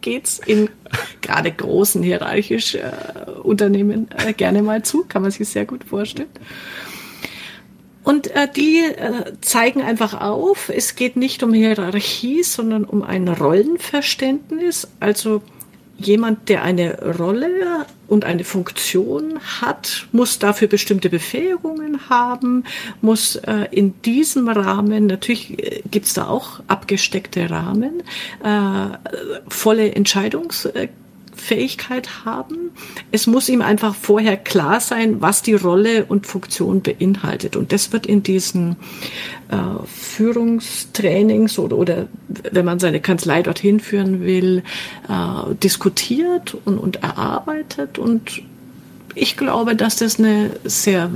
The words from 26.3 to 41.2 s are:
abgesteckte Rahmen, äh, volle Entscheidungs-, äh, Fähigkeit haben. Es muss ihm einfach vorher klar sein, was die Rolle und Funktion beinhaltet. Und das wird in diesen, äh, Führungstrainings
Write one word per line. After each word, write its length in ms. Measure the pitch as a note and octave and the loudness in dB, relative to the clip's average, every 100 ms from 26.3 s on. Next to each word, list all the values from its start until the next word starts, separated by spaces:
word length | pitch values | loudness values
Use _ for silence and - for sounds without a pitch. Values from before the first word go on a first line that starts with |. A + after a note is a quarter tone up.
| A#3+ - - - | -2 -4 -16 -4
abgesteckte 840 | G3 - G3+ - F#3+ F#3+ - E3+ | -4 0 -2 0 -4 -6 -4 -2
Rahmen, 520 | E3 E3+ G3+ B3+ E4+ - - - - | -2 -2 0 -2 -4 -8 -12 -12 -6
äh, 560 | G#3+ G#3 G3 G3 G3 - - - - - - | 0 0 2 0 -4 -6 -10 -8 -8 -10 -8
volle 480 | - A3 A3 G#3+ | 0 2 4 4
Entscheidungs-, 720 | - G3+ G3 G#3 D4 E4 - - | 2 2 2 0 -2 -4 -6 -6
äh, 140 | - - - - - - | -4 -6 -8 -20 -20 -20
Fähigkeit 920 | - - G#3+ C4 - - B3+ B3 - A3+ | -14 -2 0 0 -4 -6 -6 -6 -10 -8
haben. 460 | A#3+ - D#4+ F4 - - - - | -8 -8 -8 -8 -10 -16 -16 -4
Es 160 | G#3+ - | 0 4
muss 220 | A#3+ C4 | 2 4
ihm 140 | B3 | 2
einfach 320 | - G#3 A3 | 4 2 2
vorher 420 | G3+ - G#3 A3 D4 | -4 2 4 6 2
klar 440 | - G3 D3 A3 | 2 2 4 2
sein, 420 | - A#3 A3+ - | 0 0 2 2
was 180 | E3 G3+ | 2 2
die 140 | - | 4
Rolle 500 | G#3 F3+ F3+ A3 A3+ | 4 6 4 4 4
und 220 | - G3+ G3+ | 2 0 0
Funktion 560 | F#3+ - - F3+ F#3+ | -8 -8 -2 0 2
beinhaltet. 760 | F3+ - F#3 G3 - - - - | 0 0 2 2 0 -4 -4 -4
Und 160 | - | 0
das 180 | G3+ - | 0 0
wird 120 | A3+ - | -2 2
in 160 | G#3 | 2
diesen, 540 | G3 F#3+ F3+ F#3 E3+ E3+ - - - - - - - | 4 0 0 -2 0 -2 -8 -14 -12 -10 -12 -14 -6
äh, 80 | G3+ - - - | -4 -2 -6 -8
Führungstrainings 1700 | - - - A3 A#3 A#3 A#3 - - - - G3 F#3 | -12 -12 0 2 4 2 0 -2 -10 -8 -2 2 4